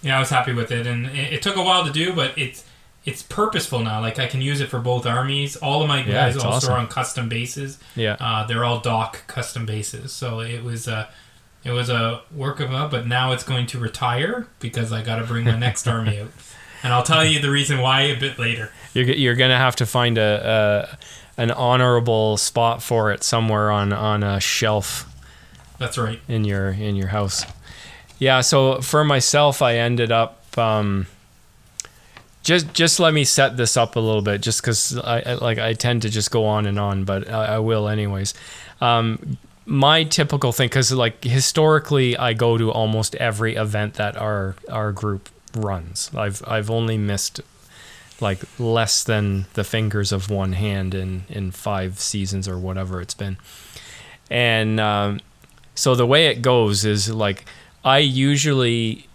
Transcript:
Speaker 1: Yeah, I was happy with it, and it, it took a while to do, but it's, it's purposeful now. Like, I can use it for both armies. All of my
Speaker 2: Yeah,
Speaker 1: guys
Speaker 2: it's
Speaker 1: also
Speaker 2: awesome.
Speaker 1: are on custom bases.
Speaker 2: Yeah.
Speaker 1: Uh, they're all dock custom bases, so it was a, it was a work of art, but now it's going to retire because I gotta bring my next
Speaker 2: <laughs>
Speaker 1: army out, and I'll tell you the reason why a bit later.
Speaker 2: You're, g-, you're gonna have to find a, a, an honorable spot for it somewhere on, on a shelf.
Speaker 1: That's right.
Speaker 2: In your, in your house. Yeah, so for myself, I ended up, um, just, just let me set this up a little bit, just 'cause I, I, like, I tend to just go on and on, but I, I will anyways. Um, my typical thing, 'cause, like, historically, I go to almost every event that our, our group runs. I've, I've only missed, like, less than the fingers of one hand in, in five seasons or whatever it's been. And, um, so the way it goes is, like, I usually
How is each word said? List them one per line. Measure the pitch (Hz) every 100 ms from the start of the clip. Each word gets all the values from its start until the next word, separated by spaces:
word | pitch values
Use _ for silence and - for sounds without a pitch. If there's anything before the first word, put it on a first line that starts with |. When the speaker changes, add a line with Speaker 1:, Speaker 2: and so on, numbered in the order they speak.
Speaker 1:
Yeah, | 139 135
I |
was | 131
happy | 131 127
with | 120 113
it, | 117 120
and | 120 127
it, | 139 139
it | 156
took | 196 190
a |
while | 180 180
to | 160
do, | 147 175
but | 175 135 -
it's, | 131 - - - - _
it's | - 127
purposeful | - - - 170 - 123
now. | 113 107
Like, | 113 113
I | 123
can | 131
use | 131 143
it | 139
for | 123
both | 120 123 120
armies. | 117 135 139 143 -
All | 143 147
of | 156
my | 139
Speaker 2:
Yeah, | 117
Speaker 1:
guys | 101 131 131
Speaker 2:
it's |
Speaker 1:
also | 117 113 127
Speaker 2:
awesome. |
Speaker 1:
are | 123
on | 113
custom | - 123 - 117
bases. | 117 120 - 135 139 -
Speaker 2:
Yeah. | - 110 104
Speaker 1:
Uh, | 117 110 107
they're | 117
all | 120 117
dock | 123 113 98 - -
custom | - - -
bases, | 110 107 107 113 127
so | - 127 113
it | 113 120
was | 120 117 117
a, | 110 107 - - - _ _
it | 123
was | 123 120
a | 120 113 117 -
work | 156 135 139
of | 135
art, | 131 151
but | 131 117
now | 123 131
it's | 123
going | - 127 120
to | 123
retire | 117 - 123 123 165 247 226 -
because | 117 117 113
I | 113
gotta | 113 113
bring | 113 117
my | 117 113
next | 123 - 127
Speaker 2:
<laughs> |
Speaker 1:
army | 117 110 104
out, | 107 - - - - -
and | 127
I'll | 123
tell | 127 160
you | 160 151
the | 139
reason | 143 139 139
why | 127 135
a | 143 127
bit | 135 135
later. | 117 113 107 - -
Speaker 2:
You're, | -
g-, | 127 143
you're | 131 120
gonna | 127 127
have | 131 -
to | 120
find | 123 120 113
a, | 107 104 113 110 107 104 - - - - - -
a, |
an | 117
honorable | - 123 127 127 120 117 110 110 107
spot | - - 117 117
for | - 117 107
it | 101
somewhere | - 117 113 107 107
on, | 104 101
on | 101 107 107
a | 101 98
shelf. | - - 110 107 95 - - - - - - - - -
Speaker 1:
That's | 123 -
right. | 110 113 -
Speaker 2:
In | 117
your, | 104 98 98
in | 95 107 101
your | 95
house. | 104 101 - - - - - - - - -
Yeah, | 135 131
so | 123 147 135 131
for | 127 151
myself, | 151 139 - 147 147 135
I | 127 117
ended | 117 120 117
up, | 113 113 - - -
um, | 113 107 104 98 90 - _ _ _ _ - _ - - - - - -
just, | - 175 160
just | - 165 -
let | 165
me | 156
set | 135 - 135 123
this | 117 -
up | 117 -
a |
little | 110 110
bit, | 104 101
just | 110 110
'cause | - 110 - 123
I, | - 117
I, | -
like, | 123 117 113
I | 113
tend | 113 120 120
to | 110
just | 107 101
go | 117 107
on | 107 104
and | 101
on, | 101 98
but | 95 95 -
I, | 110 107
I | 110
will | 110 110 104
anyways. | 107 104 98 98 - - - - -
Um, | 123 117 113 110 - 131 - _ -
my | 139 139 160
typical | 160 - 147 143 131
thing, | 113 123
'cause, | 135 120
like, | 131 117 -
historically, | 123 131 131 - 156 156 151 143 127 120
I | 127
go | 113 117 113
to | 113
almost | 113 110 110 107 -
every | 120 104 113 113
event | 107 104 107
that | - 104 -
our, | 107 104 98 95 -
our | 113 107
group | 98 104 98 - - - 117
runs. | 104 95 82 95 - 135
I've, | 104 98 -
I've | 110 104
only | 113 113 110
missed, | 104 101 - - - _ - - - - - -
like, | 107 95 - -
less | 120 117 110 -
than | - 110 104 98 95
the | -
fingers | 98 110 110 104 98
of | 98 95
one | 101 95
hand | 92 104 98 95
in, | 95 92 92 92
in | 101 95
five | 90 - 98 92 98
seasons | - 104 95 98 95
or | 90
whatever | 92 92 95 92
it's | 90
been. | - 101 92 - - - - - - - - _
And, | 120 120 113 110 110
um, | 107 104 104 101 - _ - - -
so | - -
the | 123 120
way | 139 160
it | 120
goes | 123 123 107 101
is, | 107 104 101
like, | 110 104 98 - - - _
I | 131 135
usually | 147 127 135 143 147 135 123 117 113 110 -